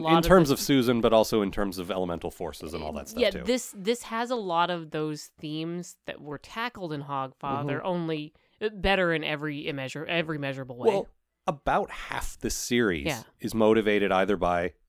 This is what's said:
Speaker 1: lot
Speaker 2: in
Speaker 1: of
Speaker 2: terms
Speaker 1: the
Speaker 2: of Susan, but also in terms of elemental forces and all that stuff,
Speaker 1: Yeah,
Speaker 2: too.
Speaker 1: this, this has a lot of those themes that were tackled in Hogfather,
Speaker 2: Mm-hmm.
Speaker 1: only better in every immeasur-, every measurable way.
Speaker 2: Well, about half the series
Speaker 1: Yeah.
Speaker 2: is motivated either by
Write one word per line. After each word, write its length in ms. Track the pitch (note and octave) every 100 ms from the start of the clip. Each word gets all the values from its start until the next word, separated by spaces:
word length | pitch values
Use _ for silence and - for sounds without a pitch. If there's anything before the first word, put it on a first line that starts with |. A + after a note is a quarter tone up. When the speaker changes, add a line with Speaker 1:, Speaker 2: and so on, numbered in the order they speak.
Speaker 1:
lot 100 | D#3+
Speaker 2:
in 60 | E3
Speaker 1:
of 60 |
Speaker 2:
terms 240 | E3+ F#3 C#3+
Speaker 1:
the 60 |
Speaker 2:
of 60 | C3+
Susan, 400 | - C#3 A#2+ A#2
but 120 | A2+
also 300 | A2 G#2 A2+
in 80 | G2
terms 280 | G#2 G2+ F#2
of 120 | F2+
elemental 400 | F#2+ F2+ E2+ E2+
forces 420 | - E2+ - D#2+
and 100 | E2
all 80 | D2+
that 160 | D2 C#2
stuff, 120 | A3+
Speaker 1:
Yeah, 100 | G#3+
Speaker 2:
too. 120 | F#3
Speaker 1:
this, 320 | G#3 B3 - G#3
this 280 | F#3+ A#3
has 260 | - A3+ A#3+
a 60 | B3
lot 340 | F#3+ E3+ F3
of 200 | F3 D#3+
those 340 | D#3 D#3 D3 - _
themes 580 | D3+ D#3 E3 F3 F3 - -
that 140 | -
were 180 | C#3+ C#3
tackled 540 | - A3+ A#3 A3 F3
in 100 | D3
Hogfather, 760 | C#3+ C#3 C3+ - C#3 C#3 D3 -
Speaker 2:
Mm-hmm. 80 | F#3+
Speaker 1:
only 460 | F3 E3 D#3 D3+ _ _ - G#3+
better 400 | G#3 F#3+ F#3+ F3
in 100 | D#3+
every 400 | D#3 D3 D3+ C#3+
immeasur-, 420 | D#3+ C#3+ C3 C#3+ E3
every 320 | E3+ E3 D3
measurable 380 | C#3 C3+ C3 B2
way. 100 | A#2+
Speaker 2:
Well, 200 | G3 - _ _ _ -
about 420 | D3 - E3+ F#3+
half 480 | - - A#2+ - -
the 120 | A2+
series 560 | - - A#2+ A2 D#2+ D#3
Speaker 1:
Yeah. 160 | B2 - -
Speaker 2:
is 140 | G#2+
motivated 560 | A2 A2 A2 G#2 G#2 G2
either 240 | F#2+ G2 F#2
by 380 | F2 F2 F2 -